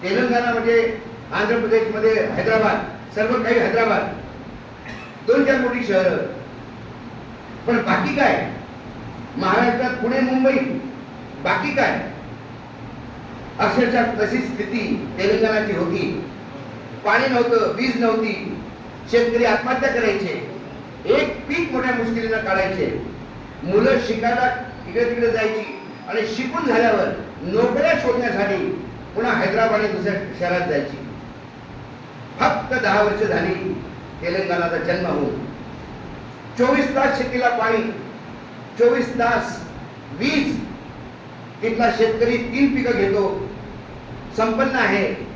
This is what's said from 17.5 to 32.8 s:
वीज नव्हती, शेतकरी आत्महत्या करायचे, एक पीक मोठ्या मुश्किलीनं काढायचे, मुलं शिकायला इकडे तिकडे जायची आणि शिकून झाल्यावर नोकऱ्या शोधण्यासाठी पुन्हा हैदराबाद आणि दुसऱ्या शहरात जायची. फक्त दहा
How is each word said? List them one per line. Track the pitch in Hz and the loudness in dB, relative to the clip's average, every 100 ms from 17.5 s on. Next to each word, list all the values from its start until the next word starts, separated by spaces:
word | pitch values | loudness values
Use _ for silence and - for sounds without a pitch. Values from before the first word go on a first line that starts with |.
| 226 - - | 4 2 0
वीज | 254 233 | 0 2
नव्हती, | 233 220 214 196 190 - - - - - - | 2 2 0 -4 -6 -8 -10 -14 -16 -14 2
शेतकरी | 240 233 233 233 | 4 4 4 4
आत्महत्या | 208 247 202 277 | 4 2 0 2
करायचे, | 233 220 196 190 - - - - - - - - 269 | 2 2 0 -2 -4 -6 -10 -12 -14 -14 -12 2 2
एक | 302 - - | 2 -4 -4
पीक | 294 311 | -2 -2
मोठ्या | 254 254 240 | -2 0 0
मुश्किलीनं | 226 226 220 220 190 | 0 -2 0 0 0
काढायचे, | 190 190 190 143 - - - - - - - | 2 2 0 -2 -2 -6 -10 -12 -14 -14 -10
मुलं | 170 202 240 240 - | 2 4 6 4 2
शिकायला | 226 233 240 247 - - - - | 0 2 2 2 0 -8 -12 -4
इकडे | 226 240 | 0 2
तिकडे | 233 226 | 4 2
जायची | 220 214 220 202 - - - - | 4 2 0 -4 -10 -12 -14 -4
आणि | 214 220 220 | -2 -2 -2
शिकून | 262 330 294 | -2 -2 2
झाल्यावर | 226 233 208 175 - - - | 4 6 4 2 -2 -8 -8
नोकऱ्या | 165 208 247 554 330 311 | -2 2 2 4 4 4
शोधण्यासाठी | 247 240 240 196 196 196 190 185 - - - 202 | 2 2 0 0 0 0 -2 -4 -8 -12 -8 -2
पुन्हा | 240 | 0
हैदराबाद | 226 190 220 226 214 | 2 2 4 4 4
आणि | 214 | 2
दुसऱ्या | 180 202 190 - - | 0 -2 -2 -4 -4
शहरात | 175 180 156 | 0 0 2
जायची. | 143 - - - - - - - - - - - - - - - - | 0 -2 -8 -10 -12 -14 -16 -16 -16 -16 -14 -14 -16 -16 -16 -14 0
फक्त | 202 202 - | 2 2 -2
दहा | 254 | 0